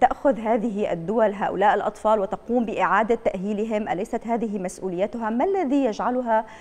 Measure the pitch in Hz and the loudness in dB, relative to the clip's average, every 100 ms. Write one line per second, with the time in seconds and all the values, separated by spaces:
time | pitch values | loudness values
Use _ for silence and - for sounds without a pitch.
0 | 247 - 190 185 220 233 226 196 - 170 | 2 4 0 2 2 0 0 -2 -2 -2
1 | 165 226 214 202 180 175 202 190 160 - | -2 2 2 2 -2 2 2 2 0 -2
2 | 214 220 190 185 - 247 226 - 175 190 | 2 2 0 -4 -2 -2 0 0 2 4
3 | 220 226 - 190 196 208 226 214 214 165 | 2 0 0 -2 -2 -4 -2 -2 -2 -4
4 | 226 220 214 233 220 202 185 - 190 175 | -4 -6 -2 -2 -2 -4 -6 -6 -6 -2
5 | 208 233 220 233 370 392 285 285 254 202 | -2 -2 -4 0 0 0 2 2 2 0
6 | 202 254 247 220 226 - | -2 -2 2 0 0 -8